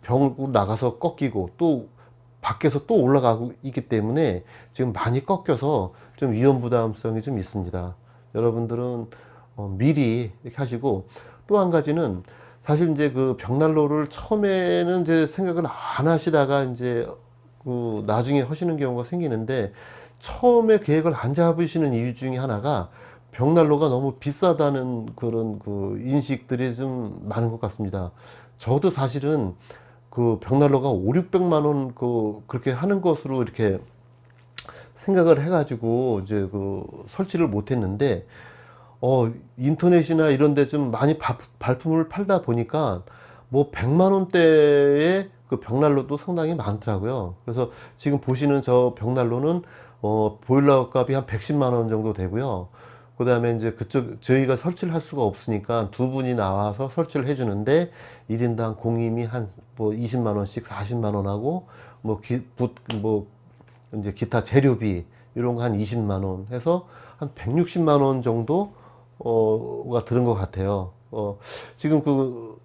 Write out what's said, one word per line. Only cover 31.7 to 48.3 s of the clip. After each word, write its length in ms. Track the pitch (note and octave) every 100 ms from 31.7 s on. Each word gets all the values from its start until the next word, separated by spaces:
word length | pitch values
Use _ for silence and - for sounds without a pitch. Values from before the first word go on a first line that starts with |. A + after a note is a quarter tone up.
| C#3+ C3
그, 480 | B2 B2 A#2+ G#2+ G#2 -
그렇게 240 | B2 C3+
하는 320 | B2 F3+ G3
것으로 400 | F3 D3+ C#3 C3
이렇게 360 | A2 - G#2+ F#2+ - _ _ _ _ _ _ - - - -
생각을 480 | - - F#3+ E3+ C#3
해가지고 760 | D3+ F3+ D3 A#2 A2+ A#2+ C3 G#2+
이제 240 | F#2+ G#2 F#2+
그 360 | G2+ G2 F#2+ - - -
설치를 400 | - F#3+ F3 D#3+
못했는데, 800 | G#2 G#2 B2 F#2+ G#2 C#3 F2+ - - - - - - - -
어, 280 | B2 C3 A#2 B2 - -
인터넷이나 720 | C3+ D#3 F3+ F3 D3+ D#3+ D#3
이런 240 | C3+ D3
데 140 | C#3+ C#3
좀 220 | D3+ C3+
많이 280 | A2+ C#3+ D#3
바-, 180 | - B2 - _
발품을 500 | - B2+ E3 D#3+ D#3+
팔다 320 | F#3+ G3+ F#3+
보니까 600 | - A#2 A2+ D3+ C#3 F2+ - - - - -
뭐 180 | C3 C#3+
백만 420 | - A#2 D#3 F#3+
원대의 1160 | G3 F#3 F3+ E3 D#3 D3 C#3+ C#3+ C#3+ D#3+ F#3+ G3 - _
그 120 | B2
벽난로도 560 | - B2 D3 C#3 C3 C#3+
상당히 380 | - F3 D#3
많더라고요. 800 | E3 G#2 G#2+ A2+ G2 G#2+ B2+ F2+ F2+
그래서 260 | - A#2+ A#2+ - - -
지금 200 | D3 C#3+
보시는 440 | -